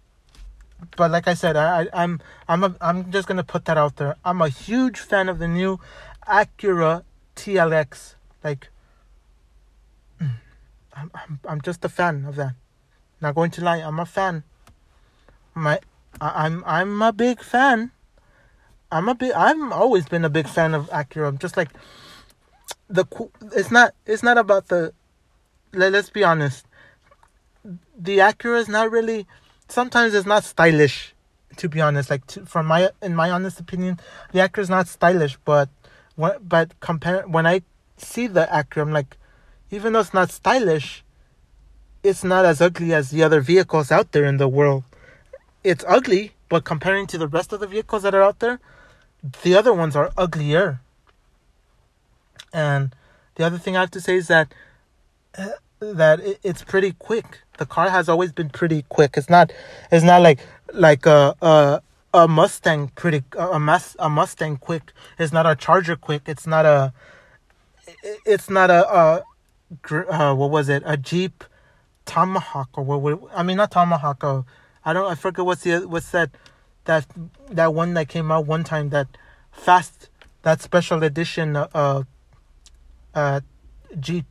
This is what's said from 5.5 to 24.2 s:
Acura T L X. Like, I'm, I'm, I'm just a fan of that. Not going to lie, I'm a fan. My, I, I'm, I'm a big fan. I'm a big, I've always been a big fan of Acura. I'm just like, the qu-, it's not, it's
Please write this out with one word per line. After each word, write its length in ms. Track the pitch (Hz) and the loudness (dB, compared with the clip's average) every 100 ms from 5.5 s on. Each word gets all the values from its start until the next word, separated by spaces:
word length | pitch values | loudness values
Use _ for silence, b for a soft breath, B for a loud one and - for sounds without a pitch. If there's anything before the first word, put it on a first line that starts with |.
| 170 190 185 B B B B - | -2 -4 -6 B B B B -2
Acura 760 | 202 208 - 202 180 160 170 - _ _ | 0 0 -4 -2 0 0 -2 -6 _ _
T 220 | - - 190 | -18 -4 0
L 140 | 165 | 0
X. 440 | 160 151 - - _ _ _ | 0 -4 -10 -20 _ _ _
Like, 240 | 156 139 - _ _ _ _ _ _ _ _ _ _ _ _ _ _ _ | -10 -10 -12 _ _ _ _ _ _ _ _ _ _ _ _ _ _ _
I'm, 880 | 147 117 _ _ _ _ _ - 156 | -10 -10 _ _ _ _ _ -18 -18
I'm, 260 | - - 147 - | -18 -18 -16 -12
I'm 120 | 151 | -10
just 240 | 143 170 | -10 -10
a 40 | 170 | -10
fan 380 | - 175 147 139 | -4 -4 -4 -8
of 100 | 139 | -8
that. 180 | 135 127 _ _ _ _ _ _ | -8 -10 _ _ _ _ _ _
Not 140 | 151 | -6
going 160 | 143 170 | -2 -4
to 120 | 170 | -2
lie, 140 | 175 170 | -4 -4
I'm 200 | 160 156 | -6 -10
a 80 | 170 | -8
fan. 380 | - 190 165 - _ _ _ _ _ _ _ _ _ _ | -4 -4 -6 -12 _ _ _ _ _ _ _ _ _ _
My, 260 | - 151 151 - _ _ - | -6 -2 -2 -4 _ _ -10
I, 240 | 151 170 | -8 -4
I'm, 180 | 156 165 175 | -4 -4 -4
I'm 340 | 160 190 208 | -2 -2 0
a 120 | 220 | -2
big 280 | 208 240 240 | 0 -2 -2
fan. 500 | - 247 277 233 240 _ _ _ _ _ _ _ _ _ _ | -4 0 2 2 -4 _ _ _ _ _ _ _ _ _ _
I'm 160 | 165 196 | -4 -2
a 60 | |
big, 180 | 247 254 | -2 -4
I've 400 | - 196 311 285 | 2 2 2 -4
always 340 | 190 226 208 147 | 0 2 2 -2
been 200 | 170 165 | -4 -2
a 40 | |
big 160 | 151 143 | -2 -4
fan 280 | - 160 | -2 0
of 160 | 156 147 | -2 -4
Acura. 380 | 156 143 156 147 | -8 -8 -6 -6
I'm 100 | 139 | -6
just 180 | 170 - | -8 -6
like, 140 | 160 - B B B B B _ _ _ - - _ | -6 -8 B B B B B _ _ _ -20 -20 _
the 160 | 185 185 | -4 -4
qu-, 260 | - 233 _ 214 | -6 -16 _ -8
it's 160 | - 190 | -6 0
not, 240 | 233 233 - | 4 2 0
it's 180 | - 214 | -8 -4